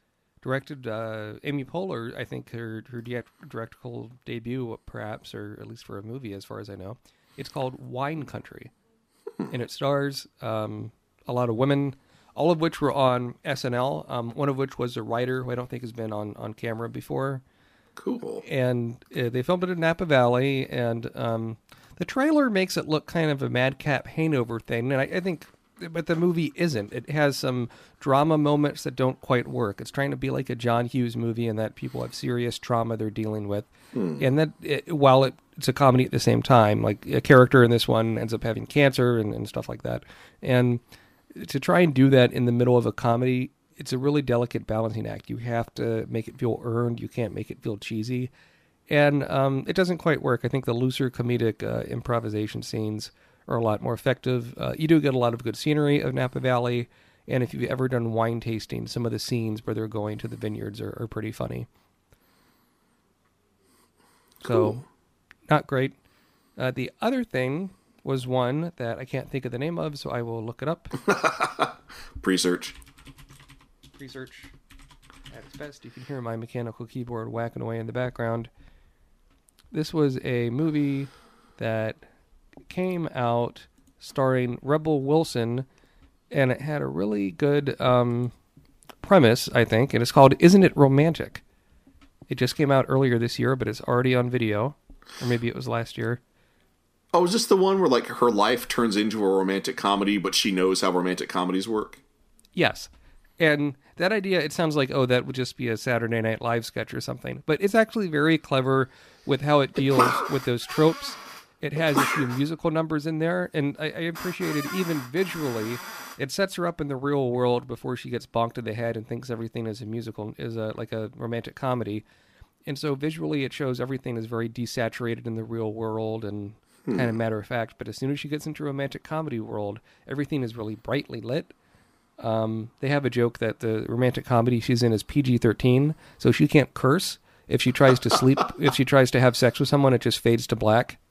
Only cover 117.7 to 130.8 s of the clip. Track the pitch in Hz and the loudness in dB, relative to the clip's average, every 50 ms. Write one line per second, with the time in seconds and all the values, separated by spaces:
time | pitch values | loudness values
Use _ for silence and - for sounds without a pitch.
117.7 | 117 - - 131 123 - - 131 123 113 - - - 117 117 117 - 127 117 110 | -10 -10 -8 -8 -8 -8 -8 -8 -8 -8 -8 -4 -2 0 0 0 -2 -6 -8 -6
118.7 | 107 117 117 117 113 113 104 - 120 117 120 123 117 110 113 113 - 120 113 110 | -6 -4 -4 -4 -4 -6 -8 -8 -10 -10 -8 -8 -8 -8 -8 -8 -8 -6 -6 -6
119.7 | 104 113 101 107 110 120 117 117 104 - 104 110 - - - 117 113 113 107 107 | -8 -8 -8 -8 -8 -8 -8 -8 -10 -10 -10 -10 -10 -10 -10 -8 -6 -6 -6 -6
120.7 | - - 117 - 117 110 110 104 - - 117 113 120 117 110 - - - 139 131 | -6 -8 -8 -8 -6 -8 -8 -8 -10 -10 -8 -6 -6 -6 -8 -10 -10 -6 -4 -2
121.7 | 127 120 110 101 104 107 - _ _ _ _ _ _ _ - _ _ _ _ 156 | -2 -2 -4 -4 -6 -8 -8 _ _ _ _ _ _ _ -20 _ _ _ _ -10
122.7 | 143 143 156 151 139 135 143 156 156 165 160 151 156 143 135 - - - 147 131 | -8 -6 -4 -4 -4 -2 -4 -6 -6 -6 -6 -4 -2 -2 -4 -4 -6 -4 -4 -4
123.7 | 127 120 123 127 135 127 - 127 120 117 110 110 120 113 117 117 113 123 120 - | -2 -4 -4 -6 -6 -6 -6 -6 -6 -6 -6 -6 -4 -4 -4 -4 -6 -6 -8 -6
124.7 | - 131 117 113 - - 123 117 117 120 120 117 113 113 110 113 113 113 110 107 | -2 -2 -2 -2 -4 -4 -4 -4 -4 -4 -6 -6 -6 -6 -6 -6 -6 -4 -4 -4
125.7 | 107 113 113 110 110 110 110 110 110 113 110 101 101 104 101 101 104 _ _ _ | -4 -6 -6 -4 -4 -4 -4 -4 -4 -6 -6 -6 -6 -8 -8 -10 -12 _ _ _
126.7 | _ _ _ 147 113 - 127 117 110 113 113 113 110 107 101 - 123 117 113 110 | _ _ _ -4 -2 0 0 0 0 -2 -2 -2 -2 -4 -6 -6 -4 -4 -6 -6
127.7 | - - 117 113 107 - 135 135 143 143 - 143 147 147 - 160 147 - 151 143 | -8 -12 -14 -14 -8 -6 -4 -4 -4 -4 -6 -6 -8 -8 -8 -8 -8 -8 -8 -6
128.7 | 139 139 139 139 - - - - 160 156 160 143 123 113 107 113 113 107 104 101 | -6 -4 -6 -6 -8 -12 -10 -8 -6 -6 -4 -4 -6 -6 -6 -6 -6 -6 -6 -6
129.7 | 104 110 - _ _ _ _ - 135 143 143 - 156 139 127 113 113 120 107 110 | -8 -10 -14 _ _ _ _ -8 -6 -4 -4 -2 -2 -2 -2 -4 -4 -6 -8 -8
130.7 | 110 110 | -8 -8